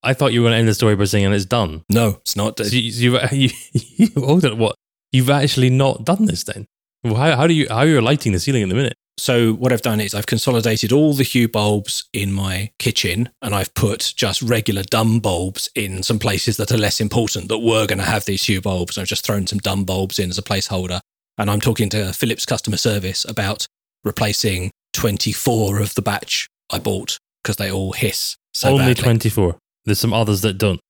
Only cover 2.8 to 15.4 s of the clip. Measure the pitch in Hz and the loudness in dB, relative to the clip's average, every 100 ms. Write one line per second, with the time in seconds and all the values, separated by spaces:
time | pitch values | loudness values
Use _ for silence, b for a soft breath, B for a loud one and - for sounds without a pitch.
2.8 | 107 107 123 123 127 139 127 - - - | -2 0 2 2 0 2 2 0 -4 -4
3.8 | - - 214 - 131 165 156 110 110 - | -4 2 2 2 2 4 2 2 0 -2
4.8 | _ _ _ 131 127 143 139 - 127 127 | _ _ _ 0 4 2 2 2 4 4
5.8 | 135 - 110 190 214 165 - 101 107 _ | 2 0 -2 2 2 0 -6 -10 -14 _
6.8 | _ _ 120 110 147 131 160 165 143 110 | _ _ -2 2 2 4 4 2 2 2
7.8 | 147 151 113 147 123 92 107 131 98 98 | 4 4 4 2 2 0 0 0 2 0
8.8 | 135 - _ - - 120 117 110 127 120 | -2 -4 _ -8 0 2 4 2 2 0
9.8 | 127 107 101 104 107 117 - 120 113 110 | 0 0 -2 -4 -2 -2 2 2 2 0
10.8 | 107 131 156 143 135 127 117 110 104 104 | 2 4 4 2 0 2 2 2 2 0
11.8 | 101 - - - 101 98 98 92 104 _ | -2 -8 -6 -4 -2 -2 -2 -4 -6 _
12.8 | - - 98 90 120 _ 117 101 - - | -2 0 -2 -2 -4 _ -4 -2 -2 0
13.8 | 110 101 - - 120 98 117 117 104 101 | 0 0 -4 -2 -2 -2 0 0 0 -4
14.8 | 95 113 113 113 107 90 | -2 0 2 2 2 0